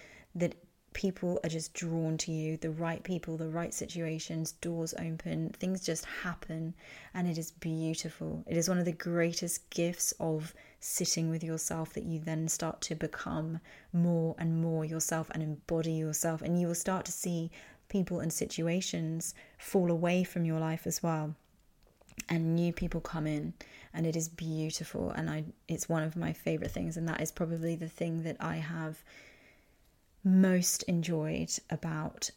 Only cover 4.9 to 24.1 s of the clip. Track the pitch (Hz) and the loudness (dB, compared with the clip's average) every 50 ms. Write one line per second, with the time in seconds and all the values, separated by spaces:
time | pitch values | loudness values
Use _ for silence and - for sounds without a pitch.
4.9 | - - 165 165 160 160 - 170 160 160 160 - - - - 185 190 185 - - | -4 -4 -4 -4 -4 -4 -4 -2 -2 -2 -2 -2 -4 -2 -2 -2 -2 0 -2 -2
5.9 | 160 160 - - - - - 180 170 - - - 160 160 165 160 175 - - - | -2 -2 -4 -6 -8 -6 -6 -6 -6 -6 -8 -8 -6 -4 -4 -6 -6 -10 -14 -20
6.9 | - - - - - 185 180 175 160 165 160 - - - - 165 160 160 160 160 | -18 -18 -16 -8 -2 0 0 0 0 0 -4 -6 -8 -6 -4 -2 0 0 0 0
7.9 | 160 - - 160 - - 160 156 156 160 160 - 165 170 165 180 185 180 170 175 | 0 -2 -4 -6 -6 -6 -6 -4 -4 -4 -2 0 2 2 4 4 4 4 2 2
8.9 | 165 - - 175 170 170 165 170 170 - 180 175 - - - - - 175 170 170 | 0 -2 -2 0 2 4 4 4 2 0 -2 -2 -2 -4 -6 -4 0 2 2 2
9.9 | 180 - - - - - - 160 156 156 156 165 - - - - - - - - | 2 0 0 0 0 0 0 0 0 0 -2 -4 -10 -14 -20 -20 -18 -10 -6 -4
10.9 | - - 180 - - 170 165 160 160 160 165 160 160 160 - - 165 165 160 - | -2 0 0 2 2 2 2 2 2 0 -2 -2 -2 -2 -2 -2 -2 -2 -4 -4
11.9 | - - - 165 165 156 160 160 160 160 160 160 - - 170 160 - - - - | -4 -4 -4 -2 -2 -2 -2 -2 0 0 0 0 0 0 -2 -2 -2 -4 -4 -6
12.9 | 165 160 165 156 - - - - 160 160 160 160 160 165 - - - - - - | -4 -2 -4 -4 -4 -4 -4 -2 -2 -2 -2 -2 -4 -6 -8 -12 -20 -20 -8 0
13.9 | - 170 170 175 170 165 165 165 - - 170 165 165 165 165 165 160 160 156 156 | 4 6 6 6 6 4 4 2 0 0 0 2 2 4 4 2 2 2 0 0
14.9 | 160 165 - - 165 160 160 - - 165 156 151 151 - - - 170 165 160 165 | 0 0 0 0 0 0 -2 -2 -2 -2 -2 -2 -4 -4 -2 0 0 2 2 2
15.9 | 160 160 160 156 156 - - 165 160 156 - - 175 175 175 170 170 170 - 196 | 0 0 0 0 0 0 0 0 0 0 0 2 2 4 4 2 0 0 0 0
16.9 | 185 180 - - - - - 185 175 165 165 165 - - - - - - _ - | 0 0 -2 -4 -6 -4 -2 -2 0 0 -2 -4 -6 -12 -20 -20 -20 -20 _ 0
17.9 | - 202 180 - 180 165 151 160 - - - - - - 165 170 170 185 185 - | 2 2 2 2 0 0 0 0 0 -2 -2 -2 0 0 0 2 2 0 0 0
18.9 | - 170 160 160 160 165 - - - - - - - - - - - 196 180 170 | -2 -2 -2 -2 -2 -2 -4 -6 -8 -12 -16 -20 -20 -16 -2 2 4 4 6 6
19.9 | 170 160 175 175 180 180 185 - - 175 170 165 160 160 160 160 160 165 - 175 | 4 4 4 4 4 4 2 2 0 0 2 2 2 2 2 0 0 -2 -2 -2
20.9 | 165 - - 170 160 156 151 151 156 - _ _ _ _ _ _ _ _ _ - | -2 0 0 0 2 0 0 -2 -4 -8 _ _ _ _ _ _ _ _ _ -20
21.9 | _ _ _ - - - - - 175 165 165 165 165 170 170 170 165 - 180 - | _ _ _ -18 -14 -8 -2 0 2 2 4 4 4 4 4 2 2 0 -2 -2
22.9 | - 165 - - 165 160 151 156 151 147 156 160 - - - - - - - - | -2 -2 -4 -4 -2 -2 0 0 0 0 -2 -4 -6 -8 -14 -20 -20 -20 -18 -8
23.9 | - 165 165 160 | -2 0 2 2